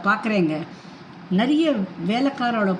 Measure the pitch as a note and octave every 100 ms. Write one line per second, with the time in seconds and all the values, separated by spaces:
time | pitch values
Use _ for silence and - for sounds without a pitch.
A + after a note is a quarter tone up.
0 | G3 G#3 A3+ G#3 D#3+ D#3 E3 - - -
1 | - - - F#3 B3+ D4+ D#4+ A#3 F#3+ -
2 | E3+ A#3 C#4 C4+ A#3+ A#3 G3 F3+